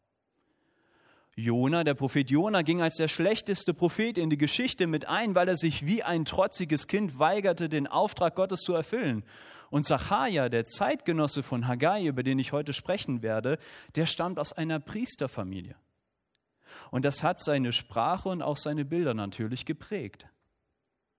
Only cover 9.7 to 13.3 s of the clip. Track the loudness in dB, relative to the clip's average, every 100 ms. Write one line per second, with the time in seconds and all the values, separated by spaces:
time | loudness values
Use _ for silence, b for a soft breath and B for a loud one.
9.7 | 0 2 0 2 0 2 2 2 0 0
10.7 | 0 0 0 0 2 2 0 -2 -2 0
11.7 | 2 2 2 0 0 0 0 0 -2 -4
12.7 | -6 -2 -4 -2 -4 -2